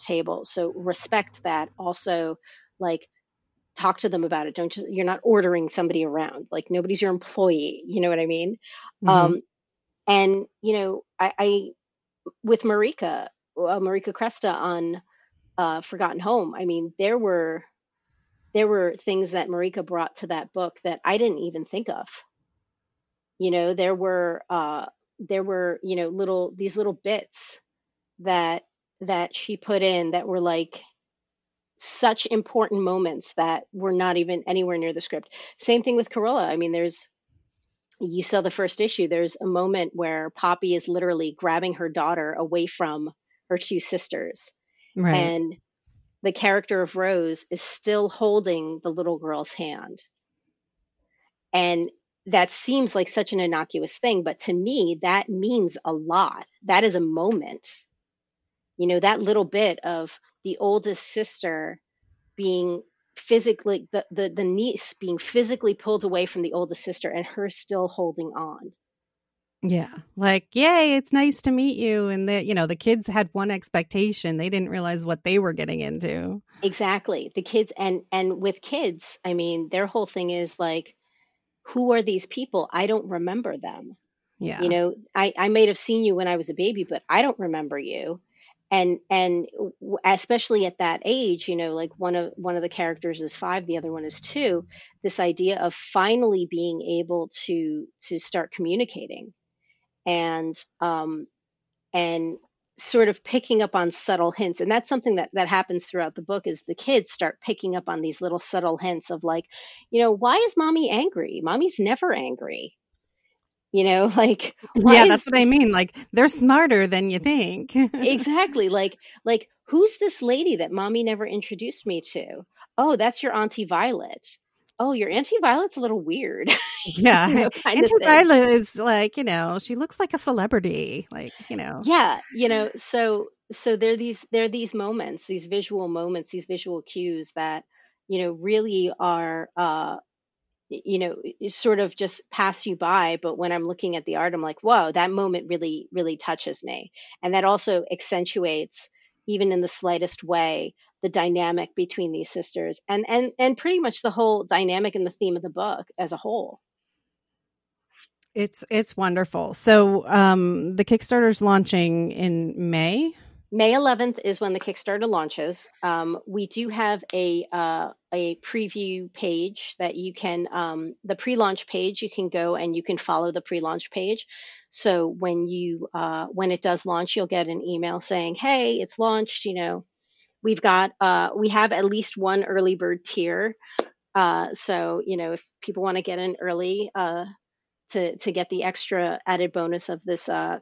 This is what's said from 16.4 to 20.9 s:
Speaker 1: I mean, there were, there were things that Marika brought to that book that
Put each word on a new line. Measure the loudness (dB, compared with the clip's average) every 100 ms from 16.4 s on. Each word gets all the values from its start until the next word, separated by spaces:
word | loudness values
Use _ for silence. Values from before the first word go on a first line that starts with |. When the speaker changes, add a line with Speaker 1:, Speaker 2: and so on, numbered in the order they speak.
| 0 -4
Speaker 1:
I |
mean, | -4 -2 -4 -2
there | 0 2
were, | 2 0 0 -4 -12 _ _ _ _ _ _ _ _
there | 2 4
were | 4 2 -2
things | -2 0 0
that | -2 -2
Marika | -2 -2 -4 -6
brought | -4 -4 -6
to | -6
that | -6 -6
book | -4 -4 -4
that | -6